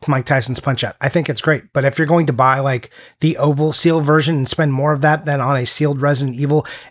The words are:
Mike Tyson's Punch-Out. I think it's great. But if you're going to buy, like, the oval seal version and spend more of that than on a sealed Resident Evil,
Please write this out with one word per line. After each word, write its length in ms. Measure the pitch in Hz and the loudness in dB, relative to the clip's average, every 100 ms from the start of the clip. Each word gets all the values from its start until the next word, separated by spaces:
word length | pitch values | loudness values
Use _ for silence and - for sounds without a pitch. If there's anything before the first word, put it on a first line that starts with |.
| - | -2
Mike 180 | 131 - | -2 0
Tyson's 340 | 135 120 123 | -2 -2 -6
Punch-Out. 360 | - 127 110 - | -4 -2 -4 -4
I 80 | - | -2
think 200 | 175 143 | -2 -2
it's 120 | 113 | -4
great. 320 | - 147 - | 0 -2 -2
But 120 | 147 139 | -2 0
if 120 | 156 | 0
you're 100 | 151 | 2
going 200 | 170 147 | 2 2
to 60 | |
buy, 260 | 123 131 135 | 2 2 2
like, 300 | 135 127 - - - - | 0 -2 -6 -20 -20 -2
the 180 | 160 - | -2 2
oval 360 | 147 143 156 | 0 2 0
seal 260 | - 170 165 | 0 2 2
version 340 | 147 156 143 156 | 4 2 2 0
and 120 | 135 | -2
spend 240 | - 156 | 0 0
more 200 | 135 147 | 0 0
of 80 | 147 | 2
that 240 | 151 151 151 | 2 0 -2
than 160 | 143 | -2
on 160 | 127 135 | 0 -2
a 80 | 120 | -2
sealed 360 | - 151 139 | -2 -2 0
Resident 360 | 143 135 135 123 | 0 0 -2 -2
Evil, 280 | 143 151 - - - | 0 0 -2 -12 -14